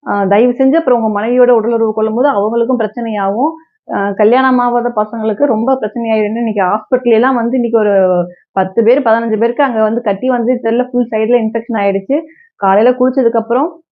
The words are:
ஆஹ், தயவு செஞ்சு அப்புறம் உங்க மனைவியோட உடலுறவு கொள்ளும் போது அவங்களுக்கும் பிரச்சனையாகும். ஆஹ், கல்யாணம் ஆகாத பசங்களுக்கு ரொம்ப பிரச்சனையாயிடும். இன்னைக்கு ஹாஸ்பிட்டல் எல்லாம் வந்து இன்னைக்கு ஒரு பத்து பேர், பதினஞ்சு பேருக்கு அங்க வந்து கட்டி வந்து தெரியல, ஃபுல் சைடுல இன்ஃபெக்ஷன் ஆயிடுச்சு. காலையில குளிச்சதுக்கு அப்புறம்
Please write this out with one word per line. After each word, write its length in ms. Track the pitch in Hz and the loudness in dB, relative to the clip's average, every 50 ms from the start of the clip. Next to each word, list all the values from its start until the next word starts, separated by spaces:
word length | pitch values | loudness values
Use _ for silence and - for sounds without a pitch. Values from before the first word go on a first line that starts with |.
| _ | _
ஆஹ், 220 | - 208 202 202 190 | -4 -2 -2 0 2
தயவு 240 | 196 208 240 254 247 | 2 2 2 2 2
செஞ்சு 220 | 247 262 269 269 | 2 2 2 2
அப்புறம் 280 | 330 330 285 247 233 220 | 2 2 2 0 2 0
உங்க 180 | 220 214 202 | -2 -2 -2
மனைவியோட 300 | 214 233 247 254 247 247 | -2 0 2 2 4 4
உடலுறவு 440 | 247 226 208 226 233 233 226 220 214 | 4 2 2 0 0 0 0 -2 0
கொள்ளும் 200 | 220 220 220 214 | -2 -2 -2 0
போது 140 | 226 262 294 | 0 0 0
அவங்களுக்கும் 500 | 254 208 202 214 226 240 233 240 262 226 | 0 0 -2 0 0 -2 0 0 -2 -2
பிரச்சனையாகும். 720 | 220 202 208 - 233 226 220 208 196 196 196 214 254 320 320 320 - _ _ _ _ - - | -2 -4 -6 -8 -8 -6 -4 -4 -4 -4 -2 -2 -2 -4 -4 -6 -18 _ _ _ _ -8 -6
ஆஹ், 220 | - 196 202 196 | -4 -4 -4 -2
கல்யாணம் 440 | 196 214 214 233 254 262 262 254 247 | 0 2 4 4 4 2 2 2 2
ஆகாத 340 | 247 247 240 240 226 240 233 | 0 0 0 -2 -2 -2 -2
பசங்களுக்கு 480 | 214 214 220 - 226 220 220 208 214 285 | -2 -4 -4 -4 -6 -4 -4 -2 0 0
ரொம்ப 300 | 285 233 220 226 240 269 | 0 0 0 0 0 -2
பிரச்சனையாயிடும். 640 | 262 247 208 - 240 233 226 226 214 214 208 220 | -2 -2 -6 -6 -6 -4 -2 0 0 0 -2 -2
இன்னைக்கு 260 | 233 240 226 208 202 190 | -4 -4 -2 -2 -2 0
ஹாஸ்பிட்டல் 500 | 180 190 220 - _ 262 247 254 240 226 | 0 -2 -4 -4 _ -4 -2 2 2 2
எல்லாம் 220 | 220 233 262 269 | 2 2 2 0
வந்து 200 | 247 226 233 240 | 0 -2 -2 -2
இன்னைக்கு 240 | 262 233 233 226 226 | -2 -2 0 0 0
ஒரு 160 | 214 208 202 196 190 185 180 175 175 175 175 _ _ _ _ | 2 2 2 2 2 2 2 0 -2 -4 -8 _ _ _ _
பத்து 300 | 190 185 185 180 - 226 | -2 -2 0 0 0 2
பேர், 200 | 214 247 302 262 | 4 2 2 4
பதினஞ்சு 360 | 233 220 233 233 233 220 208 | 2 0 0 0 -2 -2 0
பேருக்கு 240 | 220 233 240 - 285 | 0 -2 0 0 0
அங்க 200 | 262 240 220 220 | 0 2 0 0
வந்து 200 | 214 226 240 233 | 0 0 -2 -2
கட்டி 260 | 220 196 190 - 262 | -2 -4 -2 -2 -2
வந்து 320 | 254 240 226 220 254 226 - | 0 0 0 0 -2 0 0
தெரியல, 260 | 226 226 240 247 247 | -2 0 0 -2 -2
ஃபுல் 180 | - 247 240 240 | -2 -2 -2 -2
சைடுல 280 | 240 214 220 220 240 240 | -2 -2 0 2 2 0
இன்ஃபெக்ஷன் 400 | 220 220 220 233 220 - 233 214 | 0 0 -4 -6 -6 -4 -4 -2
ஆயிடுச்சு. 380 | 202 202 190 196 196 - 269 311 320 - - _ _ _ _ | 0 0 0 -2 -2 -2 -2 -2 -2 -6 -20 _ _ _ _
காலையில 400 | _ - 190 190 202 220 247 247 | _ 0 2 2 4 4 2 2
குளிச்சதுக்கு 440 | 247 247 262 254 269 254 233 233 233 | 2 0 0 2 2 0 2 0 0
அப்புறம் 280 | 208 220 233 247 285 359 330 - _ _ | -2 0 -2 -2 -2 -2 -6 -12 _ _